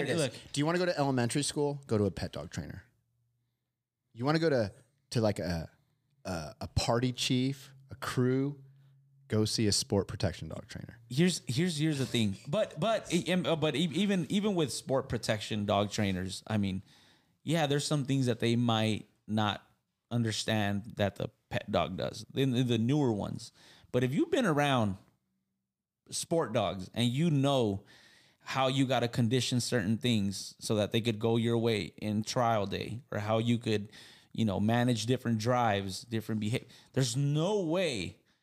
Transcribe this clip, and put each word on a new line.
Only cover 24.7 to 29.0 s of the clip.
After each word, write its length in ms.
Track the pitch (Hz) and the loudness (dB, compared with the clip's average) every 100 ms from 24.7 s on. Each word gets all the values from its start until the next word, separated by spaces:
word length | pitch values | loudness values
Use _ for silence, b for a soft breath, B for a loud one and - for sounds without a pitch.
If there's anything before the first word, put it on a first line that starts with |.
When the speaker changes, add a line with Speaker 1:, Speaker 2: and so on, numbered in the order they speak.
| 127 107 95 - _ _ _ _ _ _ _ _ _ - | 2 2 -2 -10 _ _ _ _ _ _ _ _ _ -12
Speaker 2:
sport 420 | - - 165 127 | -8 -2 0 0
dogs 380 | 113 92 95 92 | 2 0 -2 -6
and 140 | 110 120 | 0 0
you 220 | 127 175 | 2 2
know 520 | 143 135 139 110 98 - B B B B B | 2 4 4 2 0 -6 B B B B B
how 240 | - 135 131 | -6 0 2
you 180 | 135 | 2
gotta 220 | 127 123 | 2 2